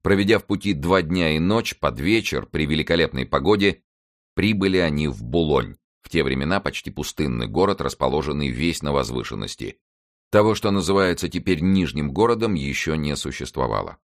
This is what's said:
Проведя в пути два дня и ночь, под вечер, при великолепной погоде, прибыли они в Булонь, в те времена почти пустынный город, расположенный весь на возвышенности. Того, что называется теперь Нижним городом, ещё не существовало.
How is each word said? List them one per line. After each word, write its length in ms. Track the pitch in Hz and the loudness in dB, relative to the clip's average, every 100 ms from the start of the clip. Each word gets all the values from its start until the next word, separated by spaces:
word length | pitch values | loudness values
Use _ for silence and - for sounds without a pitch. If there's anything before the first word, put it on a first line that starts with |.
Проведя 380 | 85 98 101 107 | 4 2 4 2
в 60 | |
пути 280 | - 101 104 | 2 -2 0
два 300 | 78 82 95 | -2 2 2
дня 320 | 80 90 80 | 2 0 2
и 40 | 78 | 2
ночь, 380 | 87 110 - - | 2 0 -2 -4
под 220 | 76 58 | -4 -2
вечер, 480 | 80 110 101 67 - | 0 0 0 -6 -4
при 180 | 76 | -4
великолепной 640 | 76 78 - 85 76 67 62 | 0 0 0 2 0 -2 -2
погоде, 560 | 69 73 104 98 - _ _ _ _ _ | 0 2 2 2 0 _ _ _ _ _
прибыли 440 | - 98 104 98 92 | -2 0 2 2 2
они 300 | 85 73 76 | 2 0 -2
в 160 | 57 | -4
Булонь, 520 | 57 82 78 67 53 - _ _ | -2 0 2 0 -2 -12 _ _
в 80 | - | -4
те 140 | 80 | -2
времена 360 | 69 65 73 98 | 0 -2 -2 -2
почти 300 | - - - | -4 -8 -10
пустынный 560 | - 71 - 71 58 | -8 -8 -4 -2 -2
город, 340 | 57 65 98 98 | -4 0 0 0
расположенный 680 | 67 - 67 73 71 73 71 | -4 -2 0 0 -2 -2 -2
весь 340 | 60 82 78 | 0 -2 -2
на 100 | 73 | -2
возвышенности. 840 | 71 58 62 57 50 50 - 52 - _ _ _ _ _ | -2 -2 -6 -6 -8 -10 -10 -12 -12 _ _ _ _ _
Того, 240 | 104 107 | 4 4
что 160 | 104 107 | 2 0
называется 580 | 98 85 98 92 85 90 | 0 2 4 4 0 -4
теперь 320 | 90 95 85 | -4 -2 0
Нижним 500 | 92 95 78 69 73 | 4 4 2 -2 -4
городом, 440 | 73 117 113 113 | 2 2 2 0
ещё 400 | 87 69 - 80 | 0 -2 -4 -2
не 200 | 78 73 | -2 -2
существовало. 840 | 69 71 - 65 - 64 52 50 50 | -4 -6 -8 -8 -4 -2 -2 -6 -12